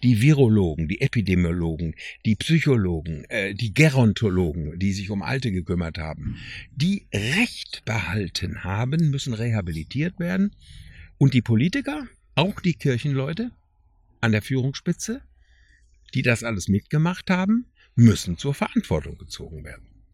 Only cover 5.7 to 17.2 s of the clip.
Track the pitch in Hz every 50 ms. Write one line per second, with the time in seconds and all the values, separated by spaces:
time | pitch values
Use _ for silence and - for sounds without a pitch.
5.7 | 90 87 87 82 78 - 78 78 76 - - - - - - - - - - -
6.7 | - - 139 180 202 196 - - - 104 101 113 139 190 240 233 - - - -
7.7 | - - _ - 110 110 95 82 87 107 101 82 - - - 95 - - - 90
8.7 | 95 104 120 127 139 165 170 151 135 139 - 143 120 107 113 120 113 107 92 85
9.7 | 82 80 78 - - 131 151 175 185 _ 175 175 180 190 196 202 - - - -
10.7 | - - - - - - - - - _ 139 135 127 127 113 - 117 107 127 180
11.7 | - 277 262 - 285 302 277 233 _ _ _ _ _ - 143 190 208 - - 185
12.7 | 160 - - 147 127 120 - 147 139 135 131 143 165 165 226 247 - _ _ _
13.7 | _ _ _ _ _ _ _ _ _ _ - 117 107 107 104 - 131 131 123 135
14.7 | 139 - _ - 170 - - - 220 277 - - _ _ _ _ _ _ _ _
15.7 | _ _ _ _ _ _ _ - - 131 135 127 120 110 - 120 117 92 - -
16.7 | 98 101 - _ - 151 156 170 180 -